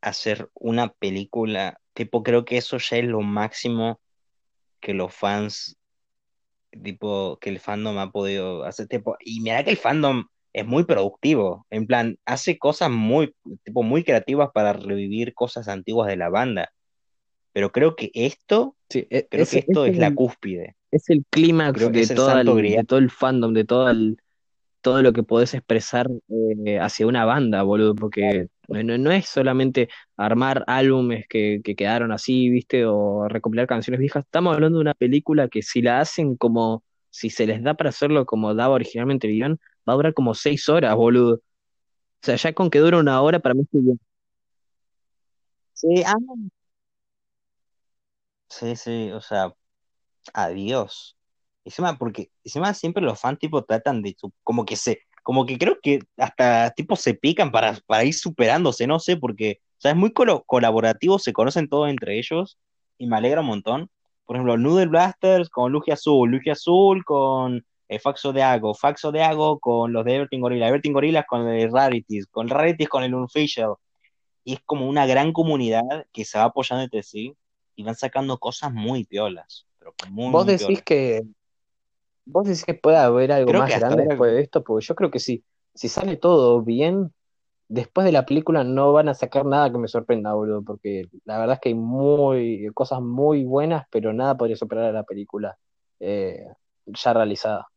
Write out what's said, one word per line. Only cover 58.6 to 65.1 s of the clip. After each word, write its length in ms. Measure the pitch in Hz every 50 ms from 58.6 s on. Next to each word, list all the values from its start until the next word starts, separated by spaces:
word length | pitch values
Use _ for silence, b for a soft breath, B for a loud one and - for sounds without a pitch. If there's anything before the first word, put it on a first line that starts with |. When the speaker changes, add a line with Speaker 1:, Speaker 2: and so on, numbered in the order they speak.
| 175 143 120 - 120
Speaker 1:
no 140 | 127 151 165
sé, 160 | - - 180 165
porque, 420 | 139 120 107 - 110 107 101 _ _ _ _ _
o 40 |
sea, 100 | - 139
es 60 | 151 175
muy 140 | 190 220
colo-, 320 | 226 - 254 226 185 135 -
colaborativo, 720 | - - 123 117 113 110 113 110 113 113 - - 180 196 196
se 140 | - - 104
conocen 340 | - 113 131 - 175 156 139
todos 220 | - 147 151 147
entre 280 | 143 127 107 101 101 110
ellos, 400 | 123 - 165 170 190 202 - _ _ _ _ _ _ _ _ _
y 80 | 123 120
me 80 | 117 -
alegra 240 | - 123 147 165
un 60 | 156 131
montón. 420 | 107 101 95 110 117 143 170 - _ _ _ _ _ _ _
Por 100 | - 123
ejemplo, 220 | 127 127 123 117 117
Noodle 280 | 120 143 165 190 185 165
Blasters 640 | 156 165 180 190